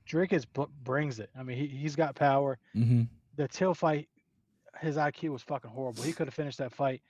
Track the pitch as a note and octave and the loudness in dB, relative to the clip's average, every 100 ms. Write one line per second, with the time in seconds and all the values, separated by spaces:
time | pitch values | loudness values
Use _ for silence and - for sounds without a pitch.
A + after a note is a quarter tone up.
0 | - D#3+ F3+ F3 - - D3 C#3+ B2 C3+ | -4 0 2 2 0 -6 -6 -6 -4 -2
1 | D3+ A2 G2+ B2+ B2+ B2 D3 C3+ D3+ C#3+ | -2 -4 -10 -12 -8 -6 -6 -4 -6 0
2 | D3+ - D3 C#3 C#3 B2+ _ G#2+ A#2 A#2+ | 0 2 4 4 2 -2 _ 2 4 6
3 | A#2 - _ C#3+ C#3 - F#3 E3+ E3 D3+ | 4 -4 _ -4 -4 2 2 4 2 2
4 | D3+ _ _ _ _ _ - - D#3+ D3 | -2 _ _ _ _ _ -20 -6 -4 0
5 | D3 - E3 C3 - C#3 A#2+ A#2 C3 A2+ | 0 0 -6 -6 -6 -8 -8 -8 -8 -4
6 | C3+ E3 C#3+ - D3 C3+ B2+ - C#3 C3 | -6 -2 -4 -4 -6 -4 -8 0 0 -2
7 | - | 0